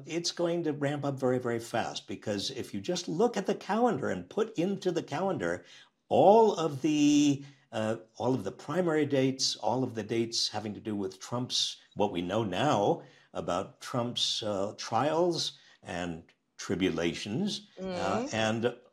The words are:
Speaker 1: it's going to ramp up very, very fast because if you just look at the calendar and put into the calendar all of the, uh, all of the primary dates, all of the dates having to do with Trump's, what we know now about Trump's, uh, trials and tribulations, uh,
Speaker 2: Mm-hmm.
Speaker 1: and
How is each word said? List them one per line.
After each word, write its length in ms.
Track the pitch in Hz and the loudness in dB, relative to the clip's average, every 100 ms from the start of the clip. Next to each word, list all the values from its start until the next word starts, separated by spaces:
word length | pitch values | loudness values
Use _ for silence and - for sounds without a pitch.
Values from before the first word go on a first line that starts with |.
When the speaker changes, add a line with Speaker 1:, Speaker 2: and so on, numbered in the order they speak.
| 139 | -6
Speaker 1:
it's 260 | 165 170 | -4 -4
going 320 | - 170 170 156 | -2 -2 0 -2
to 60 | |
ramp 320 | 139 139 147 | -2 -2 -2
up 160 | 143 131 | -4 0
very, 200 | 127 127 | 0 0
very 200 | 123 117 | 0 -4
fast 480 | 113 117 80 69 - | -2 -4 -4 -6 -10
because 440 | 98 110 104 - | -10 -4 -4 -4
if 220 | 120 98 101 | -6 -8 -8
you 40 | |
just 300 | 98 175 - | -4 -4 -4
look 260 | 165 233 202 | 0 0 0
at 120 | 190 | -4
the 80 | - | -4
calendar 540 | - 214 247 170 107 | -2 0 2 0 -2
and 180 | 92 - | -4 -4
put 260 | - 214 - | -4 -2 -2
into 340 | 185 190 180 | -2 -2 -2
the 100 | 165 | -2
calendar 640 | 135 143 196 147 85 87 - - - _ - | -4 -2 -2 0 -2 -4 -8 -20 -20 _ 0
all 440 | 107 170 220 220 165 | 6 8 10 8 4
of 280 | 160 139 | 0 0
the, 600 | 160 151 147 147 147 139 - - - | 2 6 6 8 6 2 -4 -20 -8
uh, 240 | 113 110 117 - - | -2 -2 -2 -6 -2
all 180 | 117 127 | 0 0
of 80 | |
the 80 | 95 | -2
primary 560 | - - 165 170 156 135 | -8 -4 0 2 2 2
dates, 480 | 135 131 131 - - | 4 2 2 -2 0
all 280 | 107 123 | 0 0
of 120 | 120 110 | -2 -4
the 80 | |
dates 460 | 104 117 113 - - | -2 -2 0 -2 -2
having 260 | 107 107 95 | -4 -6 -8
to 40 | |
do 160 | 107 104 | -6 -4
with 240 | 95 - | -4 -8
Trump's, 580 | - 123 123 - - - _ - | -8 -6 -2 -2 -2 -6 _ 0
what 160 | 101 | 0
we 100 | 87 | 0
know 220 | 87 107 | 0 0
now 580 | 104 90 143 110 110 165 - - _ | 0 0 2 4 2 0 -4 -20 _
about 480 | 90 82 87 - - | -8 -2 -2 -2 -12
Trump's, 640 | - 127 120 - - - | -6 -4 -2 -2 -2 -2
uh, 300 | 107 98 104 113 | -2 -2 -4 -6
trials 760 | - 113 147 160 180 156 - - - _ | -2 0 2 2 2 0 -4 -8 -20 _
and 400 | 107 87 87 82 82 _ _ - | -8 -6 -4 -6 -12 _ _ -14
tribulations, 1080 | - 95 92 80 85 78 104 123 202 - - - | -4 0 2 2 0 -2 -4 -2 -2 -4 -10 -10
uh, 40 | |
Speaker 2:
Mm-hmm. 520 | - 180 95 104 269 110 | -8 -4 -2 -2 -2 0
Speaker 1:
and 400 | 110 113 120 - - | 0 2 0 -4 -18